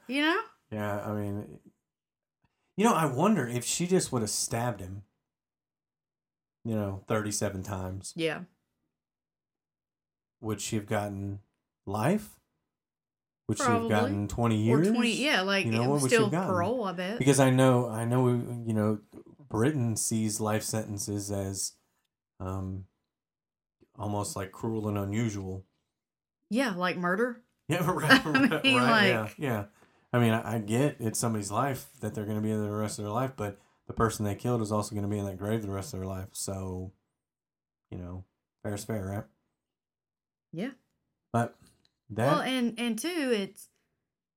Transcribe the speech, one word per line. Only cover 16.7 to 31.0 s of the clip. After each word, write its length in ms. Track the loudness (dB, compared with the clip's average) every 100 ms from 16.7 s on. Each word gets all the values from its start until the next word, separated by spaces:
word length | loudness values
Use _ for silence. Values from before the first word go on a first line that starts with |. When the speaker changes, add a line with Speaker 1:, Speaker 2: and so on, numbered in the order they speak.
| 0
Speaker 1:
I 80 | -2
bet. 260 | -4 -4 2
Speaker 2:
Because 220 | 4 6
I 100 | 6
know, 380 | 6 6 6 2
I 160 | -2
know, 240 | 0 2 4
you 440 | 2 -2 -6 -2
know, 240 | 2 2 0 -6 -20 -20 -20 -6
Britain 480 | 0 2 2 0 0
sees 440 | -2 0 0 0
life 220 | 0 0
sentences 680 | -2 -4 -4 -6 -6 -6 -4
as, 420 | -4 -4 -6 -8 -10 _ _ _ _ _ -12
um, 460 | -8 -6 -6 -8 -12 _ _ _ _ _ _ _ _ _ _ -8
almost, 380 | -4 -2 -2 -4
like, 160 | -8
cruel 360 | -6 -4 -2 -2
and 80 | -2
unusual. 680 | -2 0 -2 -2 -6 -8 -12 _ _ _ _ _ _ _ -4
Speaker 1:
Yeah, 240 | 0 0
like 220 | 0 0 0
murder. 460 | 2 2 0 -2 -16 _ -2
Speaker 2:
Yeah, 160 | 0
<laughs> 60 | 0
right, 200 | 2 6
Speaker 1:
<laughs> 160 | 6 6
I 40 |
Speaker 2:
right, 340 | 4 4 4
Speaker 1:
mean, 120 | 4 4
Speaker 2:
right, 300 | 6 6 6
yeah, 120 | 4
Speaker 1:
like 120 | -2 -4
Speaker 2:
yeah. 260 | -2 -2 -4 _ _ _ _
I 60 | 4
mean, 140 | 4
I, 240 | 4 0 -4
I 20 |
get 380 | 0 2 2 0